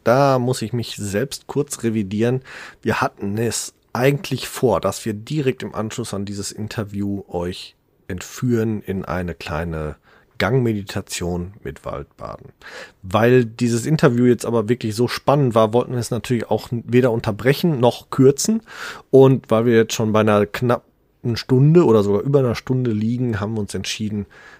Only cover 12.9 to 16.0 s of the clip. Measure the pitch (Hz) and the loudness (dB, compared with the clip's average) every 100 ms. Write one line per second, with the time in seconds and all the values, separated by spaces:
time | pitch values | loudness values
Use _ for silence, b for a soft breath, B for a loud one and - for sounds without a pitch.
12.9 | B 95 104 117 127 117 113 123 117 127 | B -4 2 6 6 4 0 0 0 0
13.9 | 156 151 120 123 117 - 117 107 120 110 | 2 4 4 4 4 0 0 0 -2 -2
14.9 | 104 120 - - 147 131 110 110 120 - | 0 -2 0 2 2 4 4 2 2 0
15.9 | 123 | -4